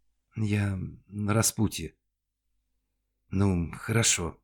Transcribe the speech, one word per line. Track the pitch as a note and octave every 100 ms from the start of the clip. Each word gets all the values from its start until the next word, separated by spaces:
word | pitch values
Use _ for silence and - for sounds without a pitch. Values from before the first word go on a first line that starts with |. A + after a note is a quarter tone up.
| _ _ _ -
"Я | G#2+ G#2 G2+ F#2 F#2 - -
на | G2+ G2+
распутье". | G#2+ A2 - G2+ - D#2+ - _ _ _ _ _ _ _ _ _ _ _ _ -
"Ну, | F#2 G2 F2+ D#2
хорошо". | - - A2 A2 - E2 -